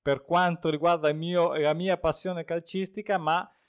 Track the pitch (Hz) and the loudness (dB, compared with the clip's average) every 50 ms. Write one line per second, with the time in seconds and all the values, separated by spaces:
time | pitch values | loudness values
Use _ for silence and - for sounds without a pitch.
0 | - 139 139 131 - - 170 175 180 175 170 175 - 165 151 147 160 170 170 160 | -2 -2 -2 -2 0 0 2 2 2 2 0 0 -2 -2 -2 2 2 2 2 4
1 | 156 151 151 156 165 170 180 175 170 170 139 156 147 151 156 165 185 196 175 165 | 2 0 0 0 -2 0 2 2 2 2 2 0 0 0 0 0 0 -2 -2 0
2 | - 160 147 - - 185 180 170 160 - 165 170 165 - - 190 190 190 - 214 | 0 -2 -2 -2 -6 -6 -6 -6 -6 -4 -6 -6 -6 -6 -6 -6 -6 -6 -8 -8
3 | 208 - 196 175 156 156 165 180 - - _ _ _ | -2 -2 -2 0 0 0 0 0 -2 -6 _ _ _